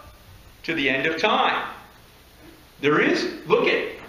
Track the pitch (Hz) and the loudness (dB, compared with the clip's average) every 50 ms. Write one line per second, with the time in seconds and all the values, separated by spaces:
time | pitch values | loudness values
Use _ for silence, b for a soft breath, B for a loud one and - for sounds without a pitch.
0 | - - - - - - - - - - - - - - 165 156 139 131 131 135 | -16 -20 -20 -20 -20 -20 -20 -20 -20 -20 -20 -10 -6 -4 -2 0 2 2 2 2
1 | 143 165 160 160 160 156 147 - - - - - - - - - - - - - | 0 0 0 0 0 2 2 2 2 2 0 -2 -4 -6 -10 -14 -18 -20 -20 -20
2 | - - - - - - - - - - - - - - - - - 147 - - | -20 -20 -20 -20 -20 -20 -20 -20 -20 -20 -20 -20 -20 -20 -12 -2 0 2 4 4
3 | 254 - - - - - - - - 156 220 240 - - - - - - - - | 4 2 2 0 -2 -4 -6 -8 0 2 2 4 4 2 2 0 -2 -4 -8 -12
4 | - | -16